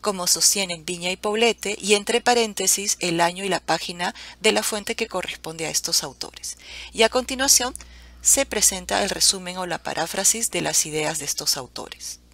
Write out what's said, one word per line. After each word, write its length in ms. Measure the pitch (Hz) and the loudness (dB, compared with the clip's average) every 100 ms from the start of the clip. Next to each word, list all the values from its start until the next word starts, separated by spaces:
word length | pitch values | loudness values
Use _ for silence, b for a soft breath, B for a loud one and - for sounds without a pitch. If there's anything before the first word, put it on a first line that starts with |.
como 260 | - 190 175 | -2 -2 0
sostienen 580 | 170 - 202 190 170 160 | 4 4 2 -2 -6 -8
Viña 240 | 180 175 | -4 -4
y 80 | 185 | -2
Poblete, 580 | 208 214 233 208 196 214 | -2 2 2 2 -4 -6
y 140 | 190 208 | 2 2
entre 260 | 202 233 | 4 0
paréntesis, 760 | 247 240 220 196 190 - 202 - | 4 2 2 0 0 0 0 -2
el 220 | 180 170 | 0 2
año 220 | 170 180 | 2 0
y 60 | 196 | -2
la 100 | 175 | -2
página 540 | - 165 - 175 180 B B B | 0 -2 -2 -4 -4 B B B
de 120 | 214 | 2
la 100 | 208 | 2
fuente 340 | 214 214 202 233 | 0 -4 -6 -6
que 120 | 220 | -4
corresponde 580 | 185 - - 160 165 156 | -4 -6 -10 -10 -8 -4
a 60 | |
estos 320 | 156 - 165 | -2 0 0
autores. 540 | 151 131 - - - - B B B | 0 -10 -14 -12 -14 -14 B B B
Y 120 | - | 2
a 60 | 220 | 4
continuación, 640 | 254 247 254 262 - 247 - B B B B | 4 -2 -2 6 6 4 -8 B B B B
se 240 | - - 185 | 2 4 2
presenta 580 | 214 - 190 180 196 | 2 2 2 0 0
el 60 | 202 | 2
resumen 480 | 180 - 196 180 185 | 2 2 2 -6 -6
o 80 | 180 | -4
la 180 | 160 | -4
paráfrasis 680 | - - 165 - 196 226 226 | -4 -2 -2 2 2 2 0
de 100 | 175 | 0
las 240 | 156 156 160 | 0 0 0
ideas 340 | 151 151 156 | -2 -2 -2
de 60 | 139 | -4
estos 320 | - 147 - | -4 -2 -2
autores. 640 | 123 - - - - - _ | -4 -12 -14 -12 -14 -14 _